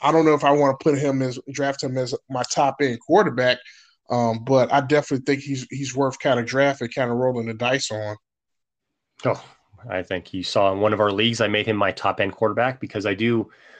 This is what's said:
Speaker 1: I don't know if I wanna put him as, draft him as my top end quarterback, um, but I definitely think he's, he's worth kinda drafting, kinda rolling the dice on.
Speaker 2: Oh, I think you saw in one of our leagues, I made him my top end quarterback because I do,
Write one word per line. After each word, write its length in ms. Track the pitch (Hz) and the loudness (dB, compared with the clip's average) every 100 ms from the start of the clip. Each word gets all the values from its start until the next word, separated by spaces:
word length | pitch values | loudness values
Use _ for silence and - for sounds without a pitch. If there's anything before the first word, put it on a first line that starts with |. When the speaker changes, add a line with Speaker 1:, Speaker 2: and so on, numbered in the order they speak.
Speaker 1:
I 100 | 135 | 2
don't 140 | 160 156 | 4 4
know 80 | |
if 100 | 147 | 4
I 60 | 143 | 4
wanna 260 | 147 139 135 | 4 2 2
put 200 | 165 139 | 0 0
him 240 | 143 135 | 0 -2
as, 160 | 131 123 - | -4 -6 -10
draft 320 | 135 139 135 | -4 -4 -4
him 140 | 139 131 | -4 -4
as 180 | 123 139 - | -4 -6 -6
my 140 | 131 123 | -6 -2
top 260 | - 139 - | 2 0 2
end 180 | 139 117 | -2 -2
quarterback, 580 | - 180 185 120 127 123 - - _ _ _ | 2 4 4 2 0 0 -6 -20 _ _ _
um, 340 | 120 117 113 | 0 0 -2
but 260 | 120 135 120 | 2 4 4
I 120 | 139 | 2
definitely 420 | 131 147 143 135 | 4 0 2 -4
think 160 | 131 139 | -2 -4
he's, 260 | 139 135 - | -4 -8 -8
he's 260 | 131 131 123 | -10 -8 -2
worth 220 | 135 131 | -2 -2
kinda 240 | 147 123 | 0 0
drafting, 460 | 113 127 139 135 117 | 0 2 2 0 -6
kinda 260 | - 120 | -4 -2
rolling 320 | 120 127 123 113 | 0 0 -2 -6
the 80 | |
dice 360 | 110 120 135 - | -4 -2 -2 -4
on. 260 | 107 107 104 _ _ _ _ _ _ _ _ _ _ | -6 -8 -10 _ _ _ _ _ _ _ _ _ _
Speaker 2:
Oh, 180 | 127 - - _ _ 98 117 | -4 -4 -8 _ _ _ -8
I 140 | 92 | -8
think 320 | 87 92 - | -4 -8 -6
you 80 | 95 | -8
saw 300 | 87 113 98 | -2 2 2
in 80 | 95 | 4
one 120 | 107 | 2
of 80 | 104 | 2
our 100 | 104 | 2
leagues, 300 | 98 117 113 | 2 0 0
I 80 | 104 | 0
made 160 | 104 | 0
him 120 | 107 104 | 0 0
my 140 | 98 | 0
top 300 | - 98 95 | 0 -4 -2
end 120 | 98 | -4
quarterback 480 | - 110 107 123 131 | 0 -2 0 -2 -2
because 260 | 107 107 101 | -8 -6 -4
I 80 | |
do, 360 | 98 117 117 104 _ - | -2 0 0 -2 _ -20